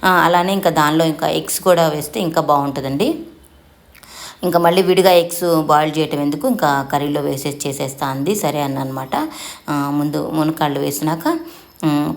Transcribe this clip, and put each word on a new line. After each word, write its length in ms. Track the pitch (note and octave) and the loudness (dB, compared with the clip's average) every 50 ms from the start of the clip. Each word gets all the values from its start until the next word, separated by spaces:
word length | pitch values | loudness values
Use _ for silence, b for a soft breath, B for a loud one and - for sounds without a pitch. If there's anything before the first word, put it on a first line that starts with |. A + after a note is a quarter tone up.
| - | 2
ఆ, 60 | F#3 | 4
అలానే 440 | F#3 F3 D#3 E3 F3 F3+ F3 F#3+ G3 | 4 4 4 4 4 4 2 2 -2
ఇంకా 160 | G3 F3 F3 | 0 0 2
దానిలో 360 | D#3+ D#3 D3+ D3 D3+ D#3+ E3 | 2 4 2 4 4 2 2
ఇంకా 220 | D#3+ D3+ D3 D#3+ | 2 0 0 -2
ఎగ్స్ 340 | D#3 D#3+ D#3+ D#3 - - - | -2 -2 -2 -4 -4 -6 -2
కూడా 260 | - F#3 F3+ E3+ E3 | 2 2 4 4 4
వేస్తే 320 | D#3+ D3+ D3+ C#3+ - - - | 2 0 -2 -6 -6 -4 -4
ఇంకా 220 | F#3+ E3 E3 E3 | -4 0 0 0
బాగుంటుందండి. 840 | D#3 D3 D3 C#3+ C#3 C#3+ C#3 D3 C3 C3+ C#3 C#3+ G3+ C#4+ E4+ - - - - - - - _ - _ _ _ _ _ _ _ - B B B B B B B B - | 2 2 2 2 2 -2 -4 -4 -4 -4 -2 0 0 0 -2 -4 -8 -16 -18 -20 -20 -20 _ -20 _ _ _ _ _ _ _ -20 B B B B B B B B -4
ఇంకా 160 | F3+ E3 F3 | 0 2 4
మళ్ళీ 220 | E3+ E3+ E3+ F#3 | 4 4 4 4
విడిగా 300 | F#3 F3 F#3 F#3+ F#3 F#3+ | 4 4 4 4 6 6
ఎగ్స్ 500 | F3+ F3 E3+ E3+ - - F3+ F3 E3+ D#3+ | 6 6 4 2 -4 -4 0 2 2 2
బాయిల్ 360 | D3+ D#3 D#3 D3 D3+ D#3 D3 | 2 4 4 4 4 2 0
చేయటం 220 | D#3 D#3 D3 - C#3+ | -2 -2 -2 -2 -2
ఎందుకు, 280 | C#3+ C#3+ C#3+ D#3+ - | -2 -2 -2 -2 -2
ఇంకా 340 | C4 A#3+ G#3 - D3 C#3+ C#3 | -2 0 2 2 2 2 0
కర్రీలో 400 | C3+ C3+ - C#3+ C#3+ D3 D3 D3 | -2 -2 -2 -2 -2 -2 -2 -2
వేసేసి 480 | C#3 C#3+ C#3 C3+ - D3 C#3+ - - C#3+ | -2 -2 -4 -4 -4 -6 -6 -6 -6 -6
చేసేస్తా 380 | C#3 C#3+ C#3+ C3 - - D3 | -4 -4 -6 -8 -6 -6 -6
అంది. 280 | C#3 C3+ C3+ C#3 E3 G#3+ | -6 -4 -4 -2 -2 -2
సరే 260 | G#3 - D3+ C#3+ D3 | 0 -2 -2 -2 -2
అన్న 180 | C#3+ C3+ C3+ C3+ | -2 -2 -2 -4
అనమాట. 360 | C3+ C3+ C3+ C3+ C3 C3+ - - D#4 D#4 B B B B B B B - | -4 -6 -6 -8 -8 -4 -4 -4 -4 -4 B B B B B B B -4
ఆ, 200 | D3+ D3 C#3+ C#3+ | -2 -2 -2 0
ముందు 400 | C#3+ D3 D3 D3 D3 D3+ C#3+ - | -2 -2 -2 0 -2 -4 -4 -4
మునక్కాళ్ళు 500 | D#3 D#3 D#3 D#3 D#3 - D#3+ D3 C#3 C#3 | -2 0 0 0 0 0 -2 -2 0 -2
వేసినాక, 480 | C#3+ C#3+ C#3+ - D#3 D#3 E3 E3 - D4+ E4+ D#4+ B B B B B B B B - | -2 -4 -4 -2 -2 -2 -2 -2 -2 -2 -2 -2 B B B B B B B B -2
ఉమ్, 320 | D#3 D3 D3 D3 D3+ D#3 | 0 0 0 0 -2 0